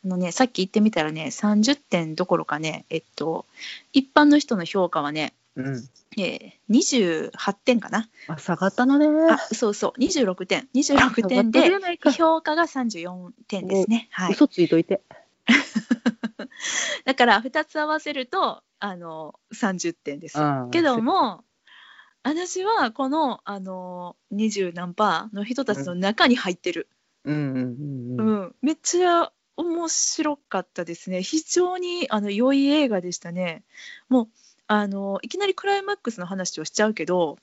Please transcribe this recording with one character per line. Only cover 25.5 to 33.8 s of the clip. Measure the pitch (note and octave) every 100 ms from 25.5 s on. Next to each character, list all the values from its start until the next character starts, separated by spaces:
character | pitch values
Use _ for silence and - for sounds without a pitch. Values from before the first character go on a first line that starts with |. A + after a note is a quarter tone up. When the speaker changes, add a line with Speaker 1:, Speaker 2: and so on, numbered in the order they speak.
| B3
Speaker 1:
た | C4+ G3+
ち | C#3
の | F3
中 | F#3+ A3 E4
に | A#3+
入 | G3
っ | F3
て | -
る。 | E3+ - _ _ _
Speaker 2:
う | -
ん。 | D3+
う |
ん、 | C#3+
う |
ん、 |
う | C3
ん、 | B2+ B2 D3 C3+ A#2+ B2
う |
ん。 | A3 G#3+
Speaker 1:
う | F#3
ん。 | _
め | C4+
っ | D#4+
ち | - F4 F4+
ゃ | E4+ E4+ _ _ -
面 | E4+ E4 E4
白 | - - - D4+ C#4+
か | _ G3
っ | F3+
た | - E3+
で | E3+
す | -
ね。 | F#3
非 | F#3 -
常 | - - F4+ F#4
に、 | F4+ F4 E4+
あ | G#3+
の、 | G#3
良 | G3+ B3+
い | C#4 C#4
映 | D4+ C#4
画 | G3+
で | F3+
し | F3
た | F3
ね。 | F3 F3+ D#3+ _ -